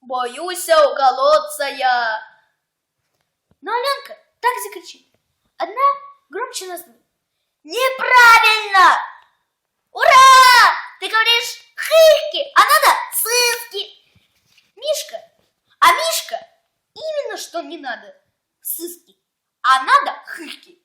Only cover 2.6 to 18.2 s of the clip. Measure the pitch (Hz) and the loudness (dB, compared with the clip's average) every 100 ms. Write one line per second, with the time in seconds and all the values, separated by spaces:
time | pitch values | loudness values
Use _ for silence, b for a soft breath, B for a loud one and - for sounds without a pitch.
2.6 | _ _ _ _ _ _ _ _ _ _ | _ _ _ _ _ _ _ _ _ _
3.6 | 302 466 539 554 554 640 _ _ 480 480 | -8 -6 -4 -6 -12 -20 _ _ -6 -4
4.6 | 403 381 339 - _ _ _ _ _ _ | -12 -16 -20 -20 _ _ _ _ _ _
5.6 | 339 453 539 554 - _ _ 349 480 - | -10 -2 -2 -2 -12 _ _ -12 -10 -12
6.6 | 370 349 - _ _ _ _ _ _ _ | -14 -16 -18 _ _ _ _ _ _ _
7.6 | 294 392 523 523 508 494 480 453 440 440 | -12 -4 -4 -4 0 4 6 6 4 -2
8.6 | 427 392 349 254 - - _ _ _ _ | -2 2 2 2 -6 -18 _ _ _ _
9.6 | _ _ _ 370 554 539 539 523 508 494 | _ _ _ -2 4 6 8 8 6 6
10.6 | 403 - - - 370 440 466 466 480 - | 4 0 -10 -14 -6 -2 0 -2 -4 -14
11.6 | _ - - 640 640 - 622 349 277 320 | _ -14 0 4 6 4 0 -10 -2 0
12.6 | 403 587 539 - - - 440 480 480 480 | 4 4 2 0 -4 -8 -4 -2 -2 -4
13.6 | 466 403 - _ _ _ _ _ _ _ | -10 -14 -14 _ _ _ _ _ _ _
14.6 | _ _ 554 571 - - - _ _ _ | _ _ -8 -8 -8 -16 -20 _ _ _
15.6 | _ _ 320 - 640 - - 679 - _ | _ _ 0 0 -4 -6 -10 -16 -16 _
16.6 | _ _ _ 440 640 605 494 370 - 330 | _ _ _ -16 -10 -10 -10 -14 -12 -14
17.6 | 294 320 269 214 202 _ | -14 -16 -14 -16 -18 _